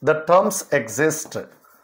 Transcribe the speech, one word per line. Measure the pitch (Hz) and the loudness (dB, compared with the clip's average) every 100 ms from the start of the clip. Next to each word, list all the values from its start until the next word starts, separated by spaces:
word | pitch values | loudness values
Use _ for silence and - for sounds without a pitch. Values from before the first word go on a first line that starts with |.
the | 135 151 - | -2 0 4
terms | 180 202 - - | 4 4 -2 -2
exist. | 143 - 113 156 151 - 110 95 _ _ _ | -2 -2 -2 -2 -2 -8 -12 -12 _ _ _